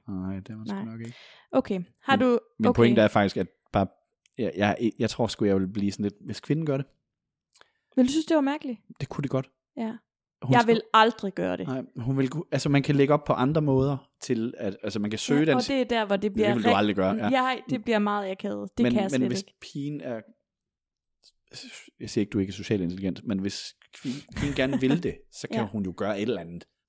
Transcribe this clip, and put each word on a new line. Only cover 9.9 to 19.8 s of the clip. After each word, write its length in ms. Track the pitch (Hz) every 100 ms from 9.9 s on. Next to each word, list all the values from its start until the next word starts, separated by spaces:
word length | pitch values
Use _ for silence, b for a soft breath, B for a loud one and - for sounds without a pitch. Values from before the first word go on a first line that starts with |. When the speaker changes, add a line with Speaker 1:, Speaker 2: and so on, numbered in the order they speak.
| 226 _ _ _ -
Speaker 1:
Hun 100 | 120
Speaker 2:
Jeg 80 | 240
Speaker 1:
skulle 140 | 226
Speaker 2:
vil 80 | 226 -
aldrig 380 | 220 220 - 196
gøre 220 | 180 180 180
det. 100 | 165
Speaker 1:
Nej, 160 | 131 127 -
hun 220 | 117 135
vil 120 | 135
ku-, 140 | 151 -
altså, 160 | 135 156
man 140 | 143
kan 140 | 135 143
lægge 180 | 139
op 100 | 147
på 80 | -
andre 300 | 117 131 156
måder 480 | 151 131 135 135 - _
til, 340 | - 117 117 -
at, 200 | 104 95
altså, 160 | 107 104
man 120 | 104
kan 80 | 107
søge 220 | - 147
Speaker 2:
Ja, 60 | 156
Speaker 1:
den 80 |
Speaker 2:
og 80 | 247
det 180 | - 269
er 40 |
der, 220 | 254 233 208
hvor 100 | 196
det 60 |
Speaker 1:
det 100 | 208
Speaker 2:
bliver 220 | 208 214
Speaker 1:
vil 100 | -
du 40 | 208
Speaker 2:
rig-, 80 | 208
Speaker 1:
aldrig 200 | 208 202
gøre, 160 | 95
ja. 140 | 214 104
Speaker 2:
ja, 300 | 262 254 254 -
det 140 | 254
bliver 140 | 214 220
meget 320 | 208 208 196
akavet. 480 | 190 208 208 202 -
Det 40 |
Speaker 1:
Men, 80 | 233
Speaker 2:
kan 100 | 120
jeg 20 |
Speaker 1:
men 60 | 113 135
Speaker 2:
slet 100 | 123
Speaker 1:
hvis 100 | 120
Speaker 2:
ikke. 140 | 98 _
Speaker 1:
pigen 400 | - 156